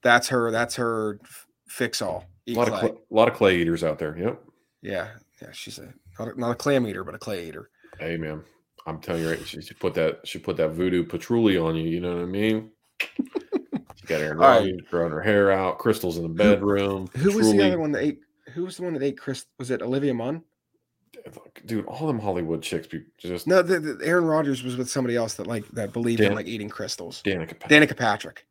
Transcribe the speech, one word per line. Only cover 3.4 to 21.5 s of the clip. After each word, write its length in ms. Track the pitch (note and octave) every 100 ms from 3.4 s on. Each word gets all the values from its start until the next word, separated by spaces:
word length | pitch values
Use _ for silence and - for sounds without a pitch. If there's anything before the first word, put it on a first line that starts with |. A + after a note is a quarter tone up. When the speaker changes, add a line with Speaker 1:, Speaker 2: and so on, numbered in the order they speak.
| G#2 F2+
Speaker 2:
eaters 220 | E2 E2
out 140 | D#2+ D2+
there, 180 | D#2+ D#2
yep. 260 | G2 - - _ _ _
Speaker 1:
Yeah, 280 | - F#2+ G#2+ A2 _ _
yeah, 60 | -
she's 260 | - - -
a, 140 | - - - -
not 100 | A2+
a, 120 | -
not 100 | A#2+
a 20 |
clam 320 | A#2+ - C#3 A#2
eater, 180 | F#2+
but 100 | F#2+
a 40 | F#2
clay 280 | - G2 E2+
eater. 220 | D2+ - _ - -
Speaker 2:
Hey, 180 | E2 E2+
man, 260 | D#2 D#2 E2 _ _ _ -
I'm 140 | D#2+
telling 220 | - E2+
you, 80 | D#2+
right, 160 | E2 -
she, 140 | C#2+
she 140 | E2
put 180 | - F#2+
that, 260 | E2+ D#2+ -
she 140 | - F2
put 180 | F2+ E2
that 120 | D#2+
voodoo 340 | D#2+ F#2 F2+
patchouli 540 | E2 E2+ - A#2+ A2 F#2
on 160 | E2 D#2+
you, 120 | E2
you 120 | E2+
know 140 | F2+ F2
what 60 |
I 40 | F2
mean? 440 | F#2+ A2 A2 A2 _ _ _
Speaker 1:
<laughs> 100 | - - - - - G4 - - - -
Speaker 2:
She 120 | -
got 120 | D#2+
Aaron 180 | D#2 D2+
Speaker 1:
All 100 | C3+
right. 80 | A#2+
Speaker 2:
Rodgers 220 | G2 F2+ -
growing 220 | F2 E2+
her 100 | D#2
hair 280 | F#2+ G#2 G2
out, 280 | F#2+ F#2 -
crystals 400 | A#2 G#2+ F#2 E2+
in 60 |
the 40 | E2
Speaker 1:
Who, 60 |
Speaker 2:
bedroom, 760 | E2 G#2 G2+ G2 G2+ G2 G2 F#2 -
Speaker 1:
who 120 | F3
was 180 | G#3 G#3+
the 60 |
Speaker 2:
patchouli. 100 | G#3
Speaker 1:
other 160 | G3 F3+
one 120 | D#3
that 100 | C#3
ate, 160 | D3 D3 _ _ -
who 120 | C3 F3+
was 100 | F3
the 60 |
one 100 | F3+
that 100 | D#3
ate 160 | C#3 C3+
Chris-, 280 | - C3 - _
was 120 | B2
it 100 | B2+
Olivia 320 | A#2 C3+ C#3
Munn? 300 | A#2+ A#2 E3 - _ _ _ _ _ _ - - - -